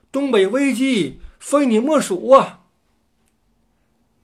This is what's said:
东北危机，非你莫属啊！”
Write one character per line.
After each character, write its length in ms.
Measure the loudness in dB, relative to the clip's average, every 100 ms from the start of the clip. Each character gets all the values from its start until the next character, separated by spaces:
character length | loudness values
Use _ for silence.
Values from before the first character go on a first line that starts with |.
| _
东 180 | -6 0
北 160 | 2 2
危 260 | 0 0
机， 480 | 0 0 -2 -2 -8 -20 -20
非 280 | -4 0 2
你 140 | 0
莫 200 | 0 0
属 300 | -2 -4 2
啊！” 300 | 2 2 -8 _ _ _ _ _ _ _ _ _ _ _ _ _ _ _ _